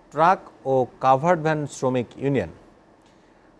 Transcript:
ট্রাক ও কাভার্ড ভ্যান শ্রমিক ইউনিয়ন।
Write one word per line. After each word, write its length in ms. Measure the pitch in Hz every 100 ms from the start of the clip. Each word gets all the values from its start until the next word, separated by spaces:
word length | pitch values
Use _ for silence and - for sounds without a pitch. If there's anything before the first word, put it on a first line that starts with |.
| _
ট্রাক 280 | 143 165 190 - - 135
ও 200 | 131 123 -
কাভার্ড 420 | 131 135 165 175
ভ্যান 260 | 151 151 143
শ্রমিক 340 | - 131 127 117 -
ইউনিয়ন। 320 | 139 135 82 - - _ _ _ _ _ _ _ _